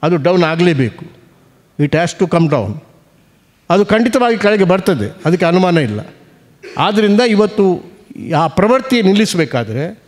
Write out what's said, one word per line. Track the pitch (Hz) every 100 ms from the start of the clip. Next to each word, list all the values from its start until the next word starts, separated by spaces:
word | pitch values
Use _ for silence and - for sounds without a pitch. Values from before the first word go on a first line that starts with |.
ಅದು | 151 170
ಡೌನ್ | 143 180
ಆಗಲೇಬೇಕು. | 165 165 175 151 123 - - - _ _ _ _ _ _
It | 147
has | 151 175 -
to | 185
come | 175 165
down. | 143 98 104 - _ _ _ _ _ _ _ _
ಅದು | 180 202
ಖಂಡಿತವಾಗಿ | 214 240 254 240 226
ಕೆಳಗೆ | 202 214
ಬರ್ತದೆ, | 185 185 190 143 101 - 156
ಅದಕ್ಕೆ | 170 170
ಅನುಮಾನ | 180 185 170
ಇಲ್ಲ. | 131 104 - - - _ _ _ - -
ಆದ್ದರಿಂದ | 160 214 214 202
ಇವತ್ತು | 247 208 208 202 196 175 - - - - - 156
ಆ | 160
ಪ್ರವೃತ್ತಿ | - 202 254 262 240
ನಿಲ್ಲಿಸಬೇಕಾದ್ರೆ | 190 202 220 180 147 131 110 110 160 220